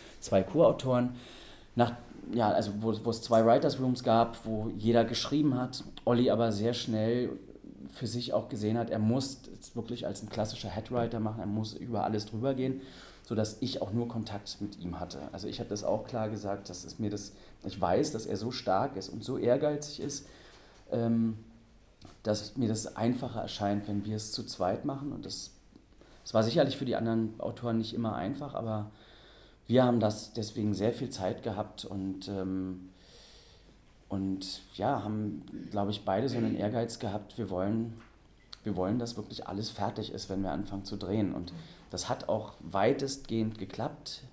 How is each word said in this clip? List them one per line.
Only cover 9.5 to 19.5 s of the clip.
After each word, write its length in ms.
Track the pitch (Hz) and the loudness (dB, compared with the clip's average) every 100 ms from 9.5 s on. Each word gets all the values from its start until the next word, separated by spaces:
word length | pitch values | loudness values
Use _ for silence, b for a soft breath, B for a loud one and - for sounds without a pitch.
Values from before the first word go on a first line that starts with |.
| - | -16
es 160 | - 120 | -10 -8
wirklich 300 | 110 120 - | -6 -4 -6
als 160 | 95 | -6
ein 80 | 104 | -6
klassischer 400 | - 107 - 104 | -2 -2 -2 -6
Headwriter 500 | 90 - 123 117 117 | -6 -2 0 0 0
machen, 200 | 107 110 | -2 -2
er 80 | 98 | -2
muss 260 | 107 110 | -2 -2
über 300 | - 123 107 | -6 -4 0
alles 240 | - 107 104 | 2 0 -2
drüber 260 | 110 135 | -2 0
gehen, 280 | 127 131 131 B B B B | 0 0 -2 B B B B
sodass 340 | B 110 110 - | B 0 0 0
ich 200 | 123 - | -4 -2
auch 120 | 101 | -2
nur 160 | 113 120 | 0 0
Kontakt 480 | 113 107 101 - - | -2 -6 -6 -8 -8
mit 180 | 101 - | -8 -6
ihm 220 | 87 80 | -8 -6
hatte. 220 | - 69 69 | -8 -8 -10
Also 160 | - - | -8 -6
ich 120 | - | -6
hab 100 | 113 | -4
das 140 | 104 | -2
auch 220 | - 110 - | 0 0 0
klar 240 | 120 110 | -2 -2
gesagt, 400 | 107 101 98 - | -2 -4 -4 -6
dass 140 | 87 | -12
es 160 | - - | -10 -4
mir 100 | 107 | -2
das, 220 | 101 - - b b | -2 -6 -14 b b
ich 180 | - 101 | -10 0
weiß, 300 | 90 101 156 | 4 6 4
dass 160 | 113 - | 0 -2
er 100 | 95 | -2
so 140 | 113 | -2
stark 440 | 123 - 95 139 - | -2 2 4 2 -2
ist 140 | - | -8
und 140 | 110 | -6
so 160 | 110 135 | -4 0
ehrgeizig 640 | 117 | 4